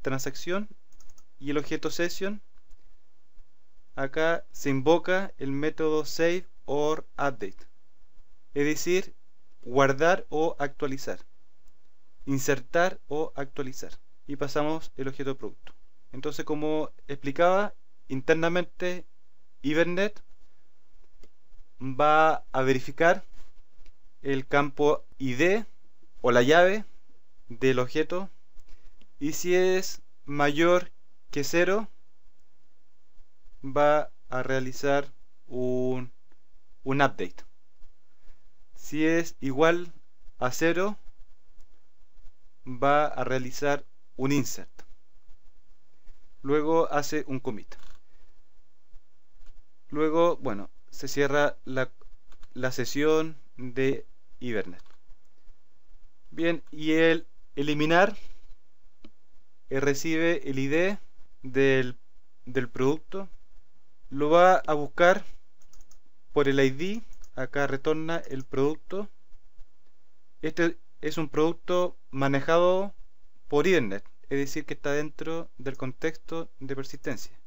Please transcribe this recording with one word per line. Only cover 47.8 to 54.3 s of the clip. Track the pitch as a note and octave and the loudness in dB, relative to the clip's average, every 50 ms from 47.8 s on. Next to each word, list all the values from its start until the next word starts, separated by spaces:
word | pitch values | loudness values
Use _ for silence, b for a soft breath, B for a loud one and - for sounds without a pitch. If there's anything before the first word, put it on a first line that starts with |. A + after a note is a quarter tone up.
| - - - - - - - - - - - - - - - - - - - - - - - - - - - - - - - - - - - - - - - - - - | -2 -2 -2 -4 -8 -10 -10 -8 -8 -8 -8 -10 -10 -10 -10 -12 -12 -12 -12 -12 -10 -10 -10 -10 -10 -10 -12 -12 -12 -12 -10 -8 -8 -6 -6 -8 -10 -10 -12 -12 -8 -4
Luego, | C#3+ D3 D#3 D#3 D#3 E3+ E3+ F3 D#3+ | 0 2 2 4 4 6 4 4 4
bueno, | C#3 C3 B2+ G#2 G2+ F#2+ - - - - - | 2 0 -2 -2 -2 -4 -6 -8 -10 -8 -6
se | - - - C#3 | -4 -4 -2 0
cierra | - C#3 C#3+ C3+ C#3 D3 D3 C#3 - - - | 2 2 4 4 4 4 4 2 2 -2 -4
la, | - C3 C3 B2+ - - - - - - - - - - - - - | -2 0 0 0 -2 -2 -6 -8 -8 -8 -8 -8 -8 -6 -6 -6 -6
la | - B2+ B2+ B2+ | -4 -2 -2 0
sesión | B2+ C3 B2 - - C#3+ D3 D#3 D#3 D#3 D#3+ D#3+ D3+ - - - - | 0 0 0 0 0 2 4 4 4 4 2 0 -4 -6 -8 -8 -8
de | - B2+ B2+ A#2 C3+ C3+ C3+ C3+ A#2 - - - - - - | -6 -6 -2 0 2 2 2 2 0 -4 -8 -10 -10 -10 -8